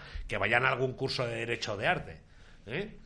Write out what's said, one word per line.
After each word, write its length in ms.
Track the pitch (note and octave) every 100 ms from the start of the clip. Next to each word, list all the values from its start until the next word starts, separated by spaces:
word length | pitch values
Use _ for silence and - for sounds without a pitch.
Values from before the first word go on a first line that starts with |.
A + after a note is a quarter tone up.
| - - -
que 100 | G#2
vayan 280 | G2+ A#2+ C3
a 40 |
algún 240 | B2+ C3
curso 320 | A#2+ C3 - A#2
de 100 | A#2
derecho 400 | A#2 A#2 - G2+
de 100 | C#3
arte, 340 | E3+ F#2+ D#2 - - - - -
¿eh? 320 | C#3+ G#3+ -